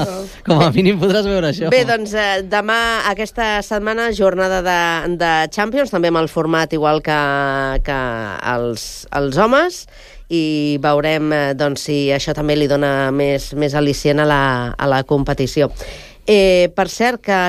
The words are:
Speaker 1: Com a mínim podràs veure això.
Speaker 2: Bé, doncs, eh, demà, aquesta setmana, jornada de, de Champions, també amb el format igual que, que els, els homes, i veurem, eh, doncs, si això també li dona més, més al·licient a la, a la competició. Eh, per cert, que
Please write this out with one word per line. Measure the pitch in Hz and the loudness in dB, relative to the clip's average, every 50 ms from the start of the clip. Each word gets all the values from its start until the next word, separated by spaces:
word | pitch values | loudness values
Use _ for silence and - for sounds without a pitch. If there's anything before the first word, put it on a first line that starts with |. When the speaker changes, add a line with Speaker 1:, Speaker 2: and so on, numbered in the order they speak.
| 151 101 131 190 190 196 - - - | -4 -4 -6 -8 -10 -12 -14 -6 0
Speaker 1:
Com | - 175 151 | 2 4 4
a | 170 165 123 | 4 4 4
mínim | - 190 185 208 185 | 2 2 2 2 2
podràs | 151 196 185 214 202 | 2 2 2 2 0
veure | 202 202 190 170 151 | 0 0 0 0 0
això. | 175 170 165 160 247 | -2 -2 0 2 2
Speaker 2:
Bé, | 254 240 | 2 4
doncs, | 233 233 226 214 208 208 | 2 0 -2 -2 -4 -4
eh, | 214 208 202 196 190 196 | -2 0 0 0 -2 -2
demà, | 185 196 208 202 214 220 233 233 226 226 220 - 202 | -2 -2 -2 0 0 0 0 0 0 0 0 0 -2
aquesta | 202 185 220 208 - - 226 214 214 208 202 | -2 -2 -4 -6 -4 -4 -2 -2 -2 -2 -4
setmana, | - 220 208 202 214 220 226 233 233 220 | -4 -4 -4 -2 -2 -2 -2 -2 -2 0
jornada | 196 202 190 180 185 190 185 190 185 175 | 2 2 2 2 2 0 0 0 0 0
de, | 185 180 175 170 170 165 165 151 165 175 | 0 0 2 2 0 0 -2 -2 -2 -2
de | 165 175 170 160 160 160 160 | 0 0 2 2 2 0 0
Champions, | - - 208 214 220 277 285 233 - | -2 -2 -2 0 0 0 0 0 0
també | 175 170 170 | 0 2 2
amb | 170 165 | 2 2
el | 160 151 | 0 0
format | - 170 160 160 165 160 160 156 - | 0 -2 -2 0 0 0 0 0 0
igual | 156 147 151 151 156 151 | 0 2 2 2 0 0
que, | 160 151 151 147 143 139 139 139 139 135 139 135 135 135 131 - | 0 0 0 2 2 2 0 0 0 0 -2 -2 -2 -2 -2 -2
que | - 143 135 127 123 117 113 110 104 95 - - - 123 | -2 -2 -2 -2 -4 -4 -4 -6 -8 -8 -8 -4 -4 -2
els, | 120 120 120 117 - - - - - - - - | -2 -2 -4 -4 -6 -10 -12 -14 -16 -12 -6 -4
els | 143 143 139 131 143 | -4 -2 0 0 2
homes, | 202 226 247 285 330 359 349 - - - - - - - - - - | 2 4 4 4 2 2 -2 -6 -14 -18 -20 -20 -20 -20 -20 -20 -10
i | - 170 170 160 156 156 151 147 147 147 143 | -4 -2 -2 0 0 -2 -2 -2 -2 -2 0
veurem, | 139 151 147 147 147 156 156 156 151 151 151 | 0 2 2 2 2 2 0 0 0 0 0
eh, | 151 143 139 139 | 0 0 0 0
doncs, | 135 147 143 139 - - | 0 -2 -2 -2 -4 -4
si | - 147 143 143 139 | -4 -2 0 0 0
això | 139 139 - - 151 | 0 0 -2 -4 -4
també | - 151 151 147 | -2 -2 0 0
li | 147 147 139 | 2 2 2
dona | 143 143 147 143 139 135 135 135 | 2 2 2 0 0 0 0 0
més, | 135 139 143 139 139 135 - - - | 0 0 0 0 0 -2 -4 -6 -4
més | 143 147 143 139 | -2 -2 0 0
al·licient | 151 147 143 139 - - 151 143 147 | 0 0 0 0 0 0 0 2 2
a | 151 151 | 2 2
la, | 147 139 139 135 131 123 123 120 | 2 2 2 2 0 0 -2 -4
a | - - 135 139 | -4 -2 0 0
la | 135 131 131 | 0 0 0
competició. | - 151 143 139 147 139 127 139 123 - 151 143 123 - - - - - - - - - - - | 0 0 0 0 0 -2 -2 -2 -2 0 0 0 0 -2 -6 -14 -14 -16 -18 -20 -20 -20 -6 0
Eh, | - 214 202 190 190 185 180 180 175 170 | 2 4 4 6 6 6 4 4 2 2
per | - 190 180 | 0 -2 -2
cert, | - - 226 240 254 - - | -2 -2 0 0 -2 -2 -2
que | - 196 190 180 | -2 0 0 0